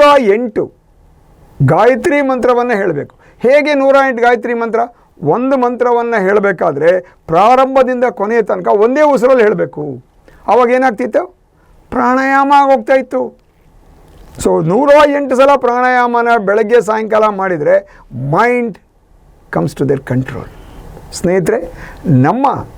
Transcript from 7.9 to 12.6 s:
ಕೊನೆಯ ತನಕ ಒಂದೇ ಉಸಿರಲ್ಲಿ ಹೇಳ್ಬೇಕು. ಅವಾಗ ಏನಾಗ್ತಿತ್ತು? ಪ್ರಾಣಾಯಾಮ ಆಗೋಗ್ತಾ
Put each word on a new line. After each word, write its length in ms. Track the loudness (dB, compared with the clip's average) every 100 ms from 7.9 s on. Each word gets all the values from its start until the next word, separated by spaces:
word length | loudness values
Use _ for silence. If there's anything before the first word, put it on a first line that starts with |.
| 0 -2
ಕೊನೆಯ 320 | -2 -2 -2
ತನಕ 260 | -2 -4 0
ಒಂದೇ 340 | 2 2 2
ಉಸಿರಲ್ಲಿ 420 | 2 2 2 4
ಹೇಳ್ಬೇಕು. 600 | 2 0 -4 -8 -12 -12 -18 _ _ _ -2
ಅವಾಗ 240 | 2 2
ಏನಾಗ್ತಿತ್ತು? 680 | 2 0 -2 -4 -4 -4 _ _ _ _ _ _
ಪ್ರಾಣಾಯಾಮ 640 | -2 0 0 0 0 2
ಆಗೋಗ್ತಾ 380 | 2